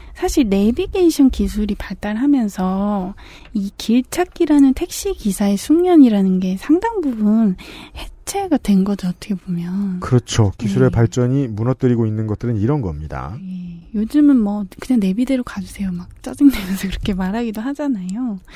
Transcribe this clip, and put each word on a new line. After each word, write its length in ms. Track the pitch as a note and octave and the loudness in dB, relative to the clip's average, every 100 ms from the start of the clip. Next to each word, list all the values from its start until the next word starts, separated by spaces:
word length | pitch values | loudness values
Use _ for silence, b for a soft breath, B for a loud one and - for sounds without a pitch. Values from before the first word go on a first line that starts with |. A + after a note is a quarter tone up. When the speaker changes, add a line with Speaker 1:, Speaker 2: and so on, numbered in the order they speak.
| b - | b -6
Speaker 1:
사실 320 | F#4 - A3+ | -2 2 2
내비게이션 800 | G3 G#3 B3 F#4 G4 F4 D#4 C4+ | 4 2 0 -2 2 2 4 4
기술이 460 | - G3+ G3+ G#3 G3+ | 2 -2 -2 -4 -4
발달하면서 1400 | - F#3+ G#3 G#3+ C#4+ C#4 G#3+ - F#3 F#3+ G3+ G3+ F#3 G3+ B B B | -8 -8 -6 -2 2 2 0 -2 -2 0 -2 -2 -4 -10 B B B
이 180 | G#3+ G3 - | -6 -6 -6
길찾기라는 960 | - A#3+ B3+ - F4+ - E4+ D4 C#4 | 0 0 0 -2 -4 -2 2 6 4
택시 400 | C4 F4 - G4+ | 4 -4 -6 -6
기사의 440 | F#4 G3+ F#3+ G3+ G3+ | -4 -4 0 0 0
숙련이라는 840 | - D#4+ F4+ E4+ B3+ G#3 F#3+ F#3 | 2 2 6 8 8 6 2 2
게 180 | F#3 F#3+ | 0 -2
상당 440 | - D#4+ A4+ A4+ | 2 2 2 -2
부분 540 | D4 A3+ G#3 A3 A3 F#3 B B B - | -2 0 2 4 2 0 B B B -16
해체가 640 | - - - G4 F#4+ C#4+ | -16 -14 -8 -6 0 0
된 260 | - G3 | 2 2
거죠, 240 | F#3+ G3+ F3+ | 2 -2 -4
어떻게 260 | F3+ - F#3+ | -6 -8 -8
보면. 680 | - E3+ F3 F#3+ G3+ F3+ | -6 -6 -4 -4 -4 -6
Speaker 2:
그렇죠. 500 | - B2 - - G#2 - | 0 0 2 2 2 0
기술의 320 | G#3 G3 B2+ | -2 2 2
Speaker 1:
네. 60 | A#2 | 4
Speaker 2:
발전이 520 | A#2 - B2 C#3 C3 | 2 2 0 0 -2
무너뜨리고 580 | G#2 A2+ C3 B2+ A#2+ A2+ | -4 -4 0 0 2 0
있는 220 | G#2+ A2 | -2 -4
것들은 300 | G#2 A#2+ A2 | -4 -4 -2
이런 240 | A2 D3 | 0 -2
겁니다. 560 | G2 D2+ D2+ C#2 C2+ A#2 | -4 -8 -10 -10 -10 -12
Speaker 1:
예. 460 | F#3+ F#3 F3 E3+ - G#3+ | -12 -12 -12 -16 -10 -6
요즘은 420 | A3 D4 D4 C4 | -2 4 6 6
뭐 260 | G3+ G#3 G3 - | 2 -2 -6 -8
그냥 200 | - B3+ | -2 0
내비대로 440 | F#3+ F#3+ B3+ C4 | 2 0 0 -2
가주세요. 480 | A#3+ - F#3 - F#3+ | -4 -10 -12 -8 -8
막 180 | F3 F3+ - | -8 -10 -14
짜증내면서 680 | B3+ - C#4+ A#3 F#3 F#3+ G3 | -10 4 4 4 -2 -4 -4
<laughs> 0 | |
그렇게 240 | - - | -4 -4
말하기도 480 | F#3+ F#3 A3 A#3+ A3 | -2 -2 -4 -4 -6
하잖아요. 800 | A#3+ C#4+ D4 A3 F3+ G#3 B3+ F#3+ - | -6 -4 -4 -4 -4 -6 -6 -6 -12